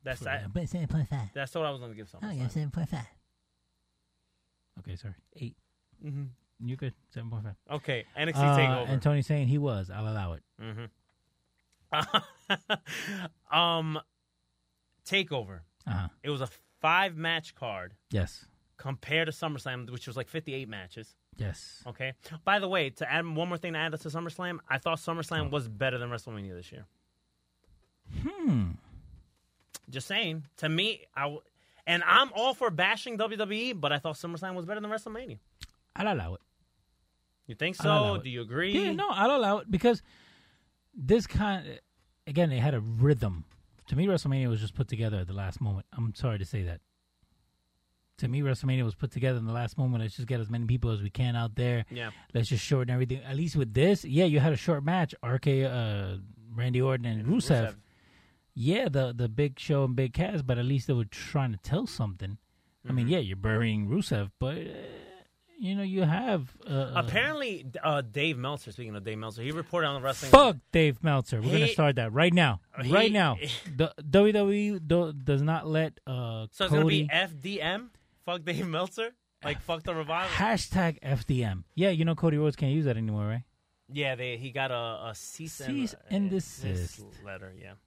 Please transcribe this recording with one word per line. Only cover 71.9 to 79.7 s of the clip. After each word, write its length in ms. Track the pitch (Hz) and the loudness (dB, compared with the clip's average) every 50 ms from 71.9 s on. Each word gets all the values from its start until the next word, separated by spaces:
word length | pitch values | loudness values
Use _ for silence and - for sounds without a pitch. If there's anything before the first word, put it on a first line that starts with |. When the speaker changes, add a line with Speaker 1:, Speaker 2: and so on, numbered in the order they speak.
| 135 123 | 4 2
Speaker 2:
that 160 | 117 113 104 | 0 0 2
right 200 | 135 165 180 170 | 4 4 6 6
now. 280 | 180 170 139 110 87 _ _ _ - | 6 6 4 2 0 _ _ _ -6
Speaker 1:
he, 120 | 131 123 156 | 0 4 6
Speaker 2:
Right 180 | 202 226 226 | 6 6 6
now. 260 | 208 208 180 151 120 95 143 143 120 | 6 4 4 4 2 0 -2 -6 -6
Speaker 1:
<laughs> 200 | - - 185 147 | -8 -8 -10 0
Speaker 2:
The 180 | 127 160 160 - - 151 147 | 0 0 0 0 -8 -6 6
W 220 | 135 196 202 214 | 8 8 8 10
W 440 | 208 208 202 196 202 208 208 208 208 | 8 6 4 4 4 2 2 0 0
E 40 | 190 | -2
do-, 320 | 160 147 165 175 180 - | 0 2 2 4 4 2
does 300 | 151 143 131 139 143 139 | -2 -4 0 2 2 4
not 260 | 143 151 165 160 - 156 | 4 2 2 0 -2 0
let, 320 | 156 156 160 156 - - _ - | 0 0 0 0 -4 -10 _ -8
uh, 400 | 131 127 123 117 113 110 110 110 | -6 -6 -4 -6 -6 -8 -8 -10
Speaker 1:
So 140 | _ - 196 | _ -2 0
it's 80 | 185 151 | 4 6
gonna 120 | 151 156 | 6 6
be 160 | 160 151 151 | 6 6 4
Speaker 2:
Cody 80 | 151 147 | 2 2
Speaker 1:
F 220 | 151 165 190 185 165 143 | 2 2 0 0 -4 -8
D 200 | 135 190 202 190 | -8 -6 -4 -2
M? 300 | 151 160 185 208 240 240 _ - _ _ _ _ _ | 0 -2 -2 -2 -6 -10 _ -20 _ _ _ _ _
Fuck 180 | - 175 180 156 | -6 -6 -4 -2
Dave 240 | 170 170 147 - 175 | -2 -2 -2 -2 -2
Meltzer? 440 | 156 160 180 185 - - 226 233 247 _ _ _ _ _ - | 0 -2 -2 -4 -4 -6 -6 -6 -8 _ _ _ _ _ -6
Like, 140 | 147 147 - | -6 -6 -6
Speaker 2:
F-, 60 | - | -4
Speaker 1:
fuck 200 | - | -4